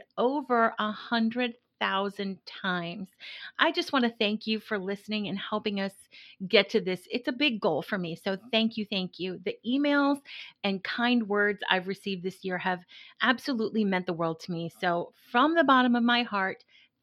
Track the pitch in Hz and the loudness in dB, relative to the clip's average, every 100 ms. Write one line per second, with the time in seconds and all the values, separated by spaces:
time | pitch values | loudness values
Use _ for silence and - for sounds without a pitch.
0 | - - 240 285 254 240 226 - 214 208 | -6 0 0 0 0 2 2 2 -4 -4
1 | - 233 226 240 247 - _ - 202 196 | -2 0 2 0 -2 -4 _ -4 0 0
2 | 202 196 202 185 - - 190 180 170 165 | -2 -4 -6 -8 -14 -8 -4 -2 -4 -8
3 | 190 _ - - - - 311 339 330 277 | -12 _ -18 -16 -8 0 2 2 0 2
4 | 233 233 208 208 - 220 - 208 185 202 | 2 2 0 0 -2 -4 -2 -6 -4 -8
5 | - 214 202 196 - 214 208 202 196 - | -6 -6 -4 -6 -6 -4 -2 -2 -4 -8
6 | _ - - - 185 214 202 220 180 180 | _ -20 -20 -12 4 4 6 2 2 -4
7 | - 254 302 262 294 220 202 151 - 202 | -4 -6 -4 0 0 2 0 0 -2 -4
8 | 175 165 202 190 - 220 226 226 202 196 | -4 -6 -4 -6 -2 0 0 -2 -4 -4
9 | 185 - 180 180 190 - 214 269 285 285 | -4 -6 -8 -6 -6 -6 -2 0 2 4
10 | 277 285 - - - _ 202 196 - - | 2 0 -4 -16 -18 _ -4 -4 -4 -2
11 | 240 247 208 202 208 202 - 185 185 196 | 2 2 2 2 2 0 0 0 -2 -8
12 | 202 185 185 - 190 180 185 180 - - | -6 -6 -6 -6 -6 -4 -2 -4 -6 -20
13 | - - 220 247 - 240 220 226 202 185 | -16 -2 0 0 -2 -2 -2 0 2 0
14 | 180 165 165 165 - 165 170 - 180 170 | -2 -2 -2 -4 -6 -6 -6 -2 0 0
15 | - _ - 240 294 330 285 262 254 240 | -2 _ -2 2 4 4 6 6 6 4
16 | 233 240 240 202 190 - _ - _ _ | 4 2 2 -2 -2 -4 _ -20 _ _